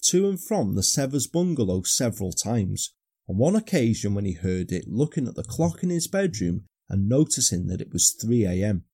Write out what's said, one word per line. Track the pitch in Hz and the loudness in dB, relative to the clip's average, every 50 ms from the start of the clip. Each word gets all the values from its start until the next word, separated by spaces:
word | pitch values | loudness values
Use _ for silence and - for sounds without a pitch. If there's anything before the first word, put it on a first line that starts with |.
| - | 0
to | - - 185 202 | 2 2 2 2
and | 202 196 180 | 2 0 -4
from | - - 214 190 120 98 98 | -4 -2 -2 0 0 0 0
the | 98 95 | 0 2
Severs | - - 156 139 135 139 139 - | 2 2 0 0 0 0 -2 -2
bungalow | - - 170 180 180 165 127 110 92 90 92 90 | 0 0 0 0 2 2 0 0 0 0 0 0
several | - - - 131 117 - - 98 90 82 | 0 0 0 0 0 -2 -2 -6 -6 -4
times, | - - 98 120 113 98 90 98 - - - _ _ _ _ _ _ _ - | -4 -2 0 0 0 0 0 -2 -4 -6 -8 _ _ _ _ _ _ _ -4
on | 90 | 0
one | 101 127 170 208 | 2 4 4 4
occasion | 220 220 - 196 151 117 113 107 - - 101 101 | 2 0 2 2 2 4 4 2 0 0 -2 -2
when | 101 101 | -2 -2
he | 98 92 | -4 -4
heard | - - 92 92 92 90 - | -2 -2 -2 0 0 -2 -2
it | 95 85 - | -4 -6 -4
looking | - 92 117 147 147 - 160 127 | -4 -2 -2 0 0 -2 -4 -4
at | 113 - | -4 -6
the | - - | -8 -8
clock | 117 117 - 165 170 165 - - | -6 -2 0 0 0 0 -2 -2
in | 175 | -2
his | 175 170 165 | -2 -2 -2
bedroom | - - 196 196 180 104 104 90 87 87 98 - _ _ _ _ - | -2 -2 0 0 0 -2 -2 -2 -2 -2 -4 -6 _ _ _ _ -4
and | 95 98 98 104 | -2 0 2 2
noticing | 127 143 156 - - - 120 - 92 87 92 | 4 4 4 2 2 0 0 0 0 0 -2
that | 92 90 - | -2 -4 -4
it | - - | -6 -4
was | - 87 - - | -2 2 2 2
three | - - 110 113 120 120 104 | 0 0 0 2 4 4 4
A | 90 90 92 98 | 4 2 2 2
M. | 107 101 85 - _ | 2 0 0 -2 _